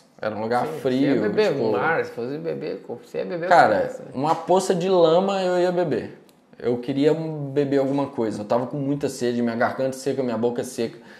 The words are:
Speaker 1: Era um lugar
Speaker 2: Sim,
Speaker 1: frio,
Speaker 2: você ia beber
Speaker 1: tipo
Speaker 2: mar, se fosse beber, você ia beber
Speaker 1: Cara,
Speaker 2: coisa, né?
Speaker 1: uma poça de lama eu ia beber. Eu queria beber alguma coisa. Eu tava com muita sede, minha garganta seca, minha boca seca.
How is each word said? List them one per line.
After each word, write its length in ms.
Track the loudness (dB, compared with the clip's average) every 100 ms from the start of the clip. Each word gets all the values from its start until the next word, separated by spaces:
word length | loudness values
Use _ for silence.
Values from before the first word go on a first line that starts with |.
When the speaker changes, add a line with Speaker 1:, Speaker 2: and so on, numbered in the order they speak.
| _ _
Speaker 1:
Era 160 | -6 -4
um 60 |
lugar 240 | -2 0 -2
Speaker 2:
Sim, 140 | -2
Speaker 1:
frio, 300 | 0 2 2
Speaker 2:
você 60 | 2
ia 60 | 2
beber 200 | 2 2
Speaker 1:
tipo 180 | 2 0
Speaker 2:
mar, 300 | 0 0 0
se 80 | -2
fosse 260 | -6 -6 -6
beber, 440 | -6 -6 -6 -8 -10
você 320 | -14 -10 -8
ia 60 | -6
beber 240 | -4 4
Speaker 1:
Cara, 320 | 6 6 4
Speaker 2:
coisa, 180 | 0 -6
né? 100 | -10 -4
Speaker 1:
uma 180 | -2
poça 400 | 0 2 2 4
de 160 | 0 2
lama 540 | 4 6 6 4 0
eu 160 | 0 2
ia 120 | 2
beber. 460 | 2 0 -2 -4 -12 -20 _ _ -6
Eu 200 | -2 -2
queria 340 | -2 2 2
beber 640 | 2 -2 -8 -4 -2 2 2
alguma 300 | 2 0 -2
coisa. 340 | -2 -4 -4
Eu 40 | -2
tava 200 | -2 0
com 120 | -4
muita 320 | -2 -2 -4
sede, 340 | -2 -2 0
minha 120 | -2 0
garganta 400 | 0 0 -4 -2
seca, 280 | -4 -2
minha 140 | -2 0
boca 260 | 0 -2
seca. 340 | -6 -4 -6 -6 -20